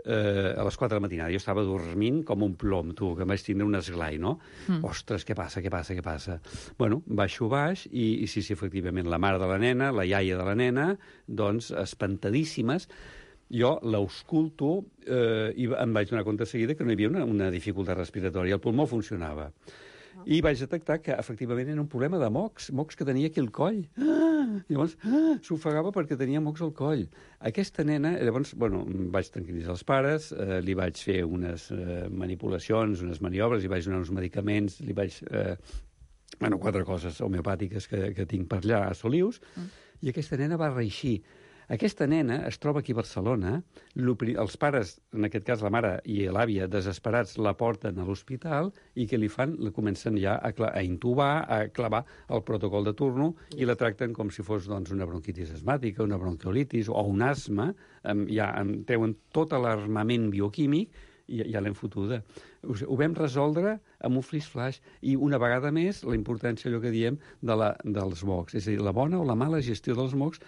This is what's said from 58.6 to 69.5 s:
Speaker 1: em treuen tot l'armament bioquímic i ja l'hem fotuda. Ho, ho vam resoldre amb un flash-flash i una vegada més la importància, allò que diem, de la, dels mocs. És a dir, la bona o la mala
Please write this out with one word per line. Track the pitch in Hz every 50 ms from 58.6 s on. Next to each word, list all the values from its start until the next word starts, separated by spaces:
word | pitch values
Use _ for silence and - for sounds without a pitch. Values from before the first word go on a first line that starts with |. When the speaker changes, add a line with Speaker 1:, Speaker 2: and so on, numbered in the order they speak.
Speaker 1:
em | 101 98 107 104 104
treuen | - 123 113 113 113 110 - _ _ -
tot | 156 160 160
l'armament | 156 131 123 117 110 104 101 104 107 107 107 113 123 117 113 107
bioquímic | 101 101 101 101 101 - 147 139 143 165 220 - - - - - - _ _ -
i | 123 113 107 -
ja | 110 107
l'hem | 98 104 98
fotuda. | - - 107 - 101 98 104 123 113 107 - - - - - - _ -
Ho, | - 123 101 135 -
ho | 135
vam | 120 147 160 165
resoldre | 160 160 143 123 143 139 151 151 165 180 208 220 214 - _ _ -
amb | - 120 127
un | 131 131
flash-flash | - - 151 147 - - 127 120 131 131 - _ - - -
i | - 131 135 135
una | 143 147 143 123
vegada | 120 120 120 127 135 147 147
més | 165 170 190 202 - - 123
la | 120
importància, | 110 104 127 120 110 - 123 117 113 - 131
allò | 117 117
que | 113 123 113
diem, | 113 113 117 143 147 - - - - -
de | 120 117 110
la, | 110 104 - - -
dels | 110 104 104 95 95 90 85 98
mocs. | 98 95 87 82 - -
És | 110 98 107
a |
dir, | 107 101
la | 104 101 92
bona | 117 135 156 180 180
o | 165 135
la | 117
mala | 110 131 151